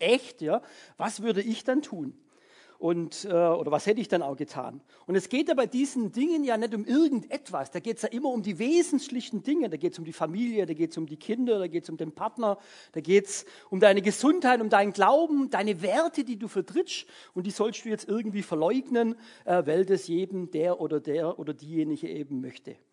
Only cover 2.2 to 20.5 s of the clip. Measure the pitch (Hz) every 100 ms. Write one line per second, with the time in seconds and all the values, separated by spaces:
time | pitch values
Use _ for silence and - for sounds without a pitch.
2.2 | _ _ _ - - - 165 170 160 -
3.2 | 202 170 170 165 147 147 196 220 214 175
4.2 | 143 135 147 - 120 127 _ _ - 190
5.2 | 185 254 311 277 226 247 269 254 214 214
6.2 | 294 320 277 220 226 214 208 262 320 254
7.2 | - 285 - 170 135 180 151 220 214 233
8.2 | 285 247 202 165 240 339 339 269 - 247
9.2 | - 208 214 320 240 151 156 - 160 160
10.2 | 160 180 240 220 175 156 165 165 160 151
11.2 | - 233 247 214 180 165 160 165 156 -
12.2 | 208 - 220 202 - - - 165 147 196
13.2 | 196 - - - - 185 208 196 196 202
14.2 | 269 359 262 247 220 214 208 196 196 277
15.2 | 330 285 262 208 208 180 185 233 330 320
16.2 | 240 220 220 202 170 240 359 - - -
17.2 | - - 190 - 214 208 233 214 - 214
18.2 | 220 202 180 156 160 254 262 233 226 233
19.2 | - - - 180 143 165 190 190 - 170
20.2 | 185 190 175